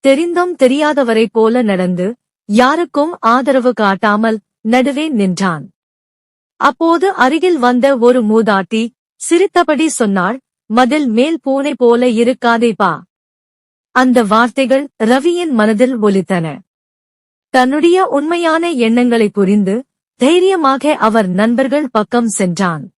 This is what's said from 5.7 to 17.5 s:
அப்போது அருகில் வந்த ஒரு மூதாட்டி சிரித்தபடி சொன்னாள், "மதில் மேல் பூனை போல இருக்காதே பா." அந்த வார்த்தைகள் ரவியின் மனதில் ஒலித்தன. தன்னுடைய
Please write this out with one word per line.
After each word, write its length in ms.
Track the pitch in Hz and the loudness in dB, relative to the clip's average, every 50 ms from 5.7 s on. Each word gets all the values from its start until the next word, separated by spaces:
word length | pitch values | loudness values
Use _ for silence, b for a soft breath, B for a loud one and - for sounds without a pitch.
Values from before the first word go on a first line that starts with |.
| _ _ _ _ _ _ _ _ _ _ _ _ _ _ _ _ _ | _ _ _ _ _ _ _ _ _ _ _ _ _ _ _ _ _
அப்போது 540 | _ - 277 277 _ 330 330 330 330 339 392 | _ 0 0 0 _ 0 0 0 2 0 -2
அருகில் 480 | 381 - 240 262 294 330 320 370 359 294 | 0 0 0 0 0 0 0 0 0 2
வந்த 400 | 240 240 247 247 226 277 277 247 | 0 0 0 2 2 2 0 2
ஒரு 240 | 226 240 247 254 226 | 2 2 2 2 0
மூதாட்டி 680 | 208 214 220 226 208 208 196 190 - - 220 226 233 _ _ _ _ _ | 0 0 0 2 2 0 -2 -2 -2 -4 -4 -4 -4 _ _ _ _ _
சிரித்தபடி 720 | _ - - 330 349 370 415 _ 359 349 - 311 254 320 320 | _ -6 -2 0 0 0 2 _ 0 0 0 0 0 0 -2
சொன்னாள், 520 | - - 247 208 196 190 175 185 233 269 _ _ _ _ _ | -2 -2 -2 -2 0 -2 -2 -2 -4 -6 _ _ _ _ _
"மதில் 420 | _ 214 233 254 247 277 311 302 254 | _ 0 0 2 2 0 -2 -2 -2
மேல் 300 | 214 220 247 311 330 - _ | 0 0 0 0 -2 -4 _
பூனை 320 | 277 269 269 269 294 285 | -4 -4 -2 -2 -4 -4
போல 300 | - 254 233 233 240 247 | 0 2 2 2 4 2
இருக்காதே 680 | 254 233 220 233 233 262 - - 233 233 233 233 233 220 | 0 2 2 0 0 0 -2 0 -2 0 2 0 -2 0
பா." 280 | - 208 185 160 143 180 _ _ _ _ _ _ _ _ _ _ _ _ _ _ _ _ _ | 0 -2 -2 -2 -4 -10 _ _ _ _ _ _ _ _ _ _ _ _ _ _ _ _ _
அந்த 340 | _ 254 254 254 247 247 233 | _ 0 2 2 2 2 2
வார்த்தைகள் 640 | 196 208 220 233 254 - - 269 240 262 269 285 269 _ _ 226 | 2 2 2 2 0 0 -2 0 0 0 0 -2 -4 _ _ 0
ரவியின் 460 | 214 247 269 277 349 349 349 349 330 | 2 2 2 2 0 -2 -2 -4 -2
மனதில் 520 | 269 220 214 214 226 202 254 254 269 233 214 | 0 0 2 2 2 2 0 0 0 0 0
ஒலித்தன. 560 | 208 196 190 180 _ 190 175 165 160 143 - - _ _ _ _ _ _ _ _ _ _ _ _ _ _ _ _ | 0 0 0 -2 _ -4 -4 -4 -6 -10 -12 -18 _ _ _ _ _ _ _ _ _ _ _ _ _ _ _ _
தன்னுடைய 580 | _ | _